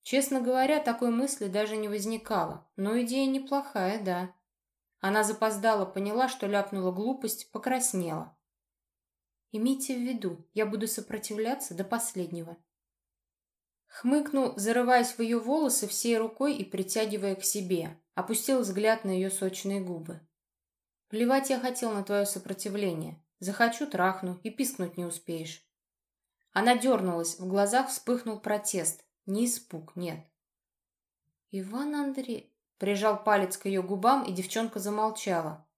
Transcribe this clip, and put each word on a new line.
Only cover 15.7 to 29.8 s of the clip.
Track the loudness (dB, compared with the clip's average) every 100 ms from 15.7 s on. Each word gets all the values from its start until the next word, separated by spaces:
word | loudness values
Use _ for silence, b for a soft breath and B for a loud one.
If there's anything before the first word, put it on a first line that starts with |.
| 0 -2
всей | -2 2 2
рукой | 0 0 0 0
и | -4
притягивая | -4 -2 0 0 0 -2 -2
к |
себе. | -2 -2 0 0 -2 -10 _ -8
Опустил | -2 -2 2 2
взгляд | 2 2 2 2 2
на |
ее | 0 0
сочные | 0 -2 -2 -4 -4
губы. | -4 -8 -8 -14 _ _ _ _ _ _ _ _ _
«Плевать | 0 4 4 2
я | 0
хотел | 0 -2 -2
на | -2
твое | 0 0 0
сопротивление. | -2 -6 -8 -4 -2 -2 -2 -6 -10 _ _
Захочу – | -6 2 2 2 -4
трахну, | 2 2 2 -4 -6
и | -10
пискнуть | -4 -4 -2 -6 -4
не | -8
успеешь». | -8 -8 -8 -8 -12 _ _ _ _ _ _ _ _ _
Она | 2 4 4
дернулась, | 4 4 2 0 -2 -4
в | -2
глазах | 2 4 4 2
вспыхнул | -4 -2 -2 -2 -6
протест. | -2 -2 0 -2 -2 -4 _ _ -6
Не | 0 0
испуг, | -2 -8 -14